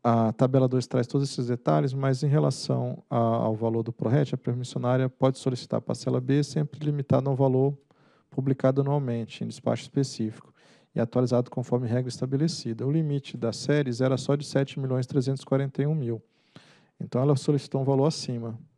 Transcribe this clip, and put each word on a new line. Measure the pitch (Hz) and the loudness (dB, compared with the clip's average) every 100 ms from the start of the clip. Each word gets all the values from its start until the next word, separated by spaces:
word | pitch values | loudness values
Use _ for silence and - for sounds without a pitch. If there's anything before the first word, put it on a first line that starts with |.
| 120 | 4
A | 117 113 | 4 2
tabela | - 131 135 131 | 2 2 4 4
dois | 127 120 | 2 0
traz | 127 120 | -2 0
todos | 139 139 | 0 -2
esses | - 120 | -4 -2
detalhes, | 123 151 151 143 | -2 2 2 2
mas | 135 135 127 | 0 0 0
em | 147 | 2
relação | 151 147 139 - 127 123 - _ | 2 2 -2 -2 -2 -2 -8 _
a, | 120 | 0
ao | 113 117 110 110 | 2 2 0 0
valor | 113 113 | 0 0
do | 113 | -4
proret, | - 113 139 139 | -4 0 2 0
a | 127 | -2
permissionária | - 123 123 127 123 131 131 | -4 -4 -6 -4 0 2 0
pode | _ 131 131 | _ 0 2
solicitar | 135 127 - 110 | -4 -4 -4 -4
a | |
parcela | - 120 127 127 | -4 -4 -2 -2
B, | 127 139 | 2 0
sempre | 147 156 147 - | 0 -2 -4 -4
limitada | 151 147 135 131 135 | -4 -4 0 0 2
ao | 131 | 2
valor | 135 127 135 143 _ _ _ _ _ | 4 4 2 -2 _ _ _ _ _
publicado | - 135 131 131 135 | -4 -2 2 2 2
anualmente, | 139 143 131 117 110 - 117 | 0 0 0 -4 -6 -8 -8
em | |
despacho | - 117 117 | -4 -2 -2
específico, | - - 135 - 110 - - _ _ _ _ | -2 -2 -2 -2 -6 -6 -20 _ _ _ _
e | - | -2
atualizado | 113 123 127 123 120 | 0 2 2 2 0
conforme | - 120 123 123 | -6 -2 -2 0
regra | 123 127 | -2 -2
estabelecida. | - 131 135 160 - 117 113 127 | -6 -2 0 0 -2 -6 -4 0
O | |
limite | 156 151 143 - 131 | 0 0 -2 -4 -4
das | 117 - | -4 -4
séries | - 147 135 117 | 0 2 2 0
era | 131 131 | 2 2
só | - 143 | 0 -2
de | 143 | 0
sete | 143 139 - | -2 -2 -4
milhões | 135 127 127 | -2 -2 0
trezentos | 143 123 135 | 0 0 -4
e | - | 0
quarenta | 135 135 - | 0 0 -2
e | 143 | 0
um | 156 | 0
mil. | 120 113 _ _ _ - - - _ _ | -2 -6 _ _ _ -20 -20 -20 _ _
Então, | - 123 | -4 0
ela | 139 135 | 2 2
solicitou | - 143 - 139 | 2 0 0 -2
um | 135 | 2
valor | 135 143 | 4 2
acima | 156 - 120 117 113 - | 0 -6 -6 -6 -10 -16